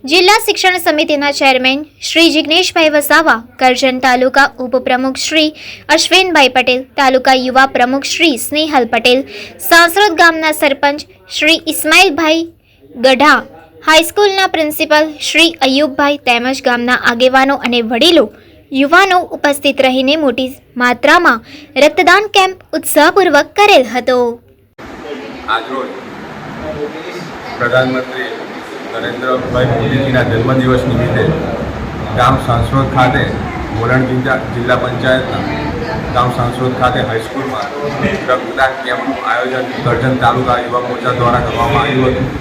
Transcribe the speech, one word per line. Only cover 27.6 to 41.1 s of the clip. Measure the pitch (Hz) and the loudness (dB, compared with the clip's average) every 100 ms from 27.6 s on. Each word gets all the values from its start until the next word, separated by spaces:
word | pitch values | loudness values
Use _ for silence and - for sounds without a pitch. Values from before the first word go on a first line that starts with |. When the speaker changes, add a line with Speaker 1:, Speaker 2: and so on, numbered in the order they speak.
| 120 127 127 127 127 - - - - - - - - | 0 0 0 -2 -6 -8 -8 -10 -12 -14 -14 -14 -10
Speaker 2:
નરેન્દ્રભાઈ | 113 120 123 127 127 127 123 127 | -8 -8 -6 -4 -2 -2 -2 0
મોદીજીના | 117 117 - 135 123 113 | 0 0 -2 0 0 0
જન્મદિવસ | 113 123 131 127 127 | 0 2 2 2 0
નિમિત્તે | 127 110 117 - - - - - - - - - - 117 | 0 -2 0 0 0 -2 -4 -6 -8 -8 -8 -8 -6 0
ગામ | 123 131 | 2 2
સાંસોદ | - 117 113 135 117 139 | 0 0 0 0 0 2
ખાતે, | 127 127 - - - - - 113 | 2 2 -2 -4 -6 -8 -6 -4
વલણ | 117 127 120 | 0 0 0
જિલ્લા, | 127 131 127 - | -2 -2 -4 -4
જિલ્લા | 117 123 123 | -4 0 0
પંચાયતના | 123 117 131 131 - - - - - - - - - | -2 -2 0 0 -2 -6 -6 -6 -6 -6 -6 -6 -4
ગામ | 123 123 123 | -2 -2 -2
સાંસોદ | 120 123 127 123 | -4 -2 -4 0
ખાતે | 127 123 110 | -2 0 -2
હાઈસ્કૂલમાં | 113 110 135 127 110 107 - 143 - 190 | -4 -6 -8 -6 -6 -8 -6 -6 -4 -4
રક્તદાન | 196 131 123 - 131 131 127 127 | -4 -2 -2 -2 -2 -2 -2 -6
કેમ્પનું | 123 131 120 110 | -4 -4 -4 -2
આયોજન | 120 127 127 127 - | -2 -2 -4 -6 -4
કરજણ | 123 117 127 127 | -2 0 0 0
તાલુકા | 123 127 127 120 | 0 0 0 -2
યુવા | 120 123 123 | -2 -4 -4
મોરચા | 120 127 | -4 -4